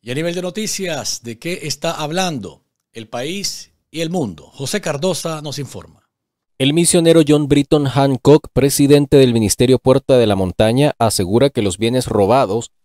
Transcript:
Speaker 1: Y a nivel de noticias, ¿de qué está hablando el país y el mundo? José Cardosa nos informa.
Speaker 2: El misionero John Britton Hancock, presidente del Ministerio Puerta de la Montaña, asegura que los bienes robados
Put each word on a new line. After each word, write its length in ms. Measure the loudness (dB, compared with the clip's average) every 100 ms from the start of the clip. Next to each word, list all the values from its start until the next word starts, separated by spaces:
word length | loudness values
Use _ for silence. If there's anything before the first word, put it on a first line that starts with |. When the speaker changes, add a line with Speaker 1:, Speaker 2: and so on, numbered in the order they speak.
Speaker 1:
Y 60 | -8
a 60 | -6
nivel 180 | -6
de 80 | -6
noticias, 800 | -8 -8 -8 -8 -8 -8 -8 -10
¿de 160 | -12 -12
qué 220 | -10 -10
está 300 | -10 -8 -8
hablando 720 | -6 -6 -4 -4 -6 -12 -16 _ _ _
el 160 | -20 -12
país 640 | -10 -8 -8 -10 -12 -20 _ _
y 100 | -10
el 80 | -6
mundo? 380 | -4 -6 -8 -20
José 340 | -12 -8 -6
Cardosa 640 | -6 -4 -4 -4 -8 -10
nos 160 | -12 -12
informa. 500 | -12 -16 -20 _ _ _ _ _ _ _
Speaker 2:
El 160 | 0
misionero 480 | 2 2 2 4 4 4
John 200 | 2 2
Britton 380 | 0 2 0 0
Hancock, 640 | 0 0 2 4 4 2
presidente 680 | -2 0 2 4 4 4 4
del 140 | 4
Ministerio 460 | 2 0 0 2 2
Puerta 400 | 2 0 2 2
de 80 | 2
la 100 | 0
Montaña, 600 | -2 0 0 2 0 0
asegura 540 | -2 0 0 2 2
que 100 | 0
los 160 | -4 -2
bienes 300 | -2 -2 -2
robados 640 | 0 2 2 2 -4 -6 _